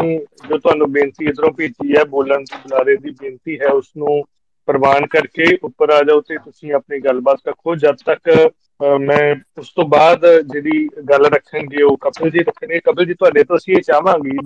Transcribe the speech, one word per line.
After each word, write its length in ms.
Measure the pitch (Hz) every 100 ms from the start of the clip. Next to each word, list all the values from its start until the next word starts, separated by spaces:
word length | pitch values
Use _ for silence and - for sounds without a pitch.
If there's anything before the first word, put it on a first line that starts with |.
| 165 160 143 _ -
ਜੋ 100 | 151
ਤੁਹਾਨੂੰ 340 | 170 156 147
ਬੇਨਤੀ 320 | 143 139 -
ਇੱਧਰੋਂ 260 | 151 139 156
ਭੇਜੀ 460 | 143 156 - 143 147
ਹੈ, 80 |
ਬੋਲਣ 360 | 151 139 135 139
ਦੀ, 160 | 135 -
ਬੁਲਾਰੇ 400 | 135 131 131 139
ਦੀ 140 | 147
ਬੇਨਤੀ 500 | 131 139 127 - 151
ਹੈ, 60 | 139
ਉਸ 200 | 139 127 156
ਨੂੰ 280 | 147 147 143 _ _ _ -
ਪ੍ਰਵਾਨ 400 | 139 139 139 151
ਕਰਕੇ 520 | 156 143 - 165 185
ਉੱਪਰ 280 | 143 - 151
ਆ 120 | 147
ਜਾਓ 180 | 143 151
ਤੇ 160 | - 156
ਤੁਸੀਂ 360 | 151 _ 151
ਆਪਣੀ 280 | 139 - 143
ਗੱਲਬਾਤ 380 | 135 127 123 135 -
ਰੱਖੋ। 260 | - 165
ਜਦ 200 | 165 147 139 -
ਤੱਕ, 440 | 156 170 160 160
ਅਹ, 480 | - _ _ 143 139
ਮੈਂ 380 | 139 147 147 143 - -
ਉਸ 140 | 135
ਤੋਂ 140 | - 156
ਬਾਅਦ 520 | 147 160 170 170 165 147
ਜਿਹੜੀ 360 | 143 147 156 151 156 139
ਗੱਲ 160 | 139 147
ਰੱਖਣਗੇ, 560 | 143 - 156 143 143
ਉਹ 140 | 143 135
ਕਪਿਲ 340 | 139 - 160
ਜੀ 80 | 165
ਰੱਖਣਗੇ। 420 | 165 - 160 165
ਕਪਿਲ 240 | 165 151
ਜੀ, 100 | 175
ਤੁਹਾਡੇ 300 | 175 185 147
ਤੋਂ 120 | 143 170
ਅਸੀਂ 200 | - 185
ਇਹ 60 |
ਚਾਹਾਂਗੇ, 480 | - 151 175 175 139 139